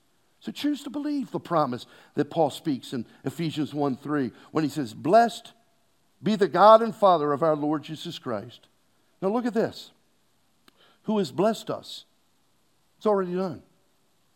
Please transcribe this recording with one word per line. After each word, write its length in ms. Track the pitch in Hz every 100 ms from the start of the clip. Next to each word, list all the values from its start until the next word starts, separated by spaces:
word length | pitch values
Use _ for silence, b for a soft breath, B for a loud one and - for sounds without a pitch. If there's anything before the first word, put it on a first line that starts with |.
| _ _ _ _
So 120 | -
choose 320 | - 294 285
to 60 | 285
believe 420 | 285 294 294 214
the 80 | 170
promise 440 | - 165 143 123 - b b
that 160 | - 143
Paul 200 | 165 147
speaks 420 | - - 127 -
in 140 | 131 104 b
Ephesians 500 | 139 - 165 147 139
one 220 | 147 143 120
three 340 | 143 147 123 b b
when 100 | 151
he 80 | 160
says, 240 | 156 120
"Blessed 580 | 113 123 214 233 - - - _ _ _ _ _ _
be 140 | 160 208
the 100 | 190
God 340 | 170 208 220
and 140 | 226
Father 380 | - 202 170 147
of 100 | 139
our 140 | 165 151
Lord 260 | 147 151
Jesus 380 | 139 151 175 160
Christ." 480 | 127 107 113 - _ _ _ _ _ _
Now 100 | 190
look 160 | 233 233
at 60 |
this. 380 | 214 151 - - _ _ _ _ _ _ _ _ _ _ _
"Who 160 | - 214
has 140 | 165
blessed 380 | 120 208 220 -
us." 340 | 131 - - - _ _ _ _ _ _ _ _ _
It's 100 | 220
already 280 | 202 180
done. 280 | 180 190 110 - _ _ _ _ _ _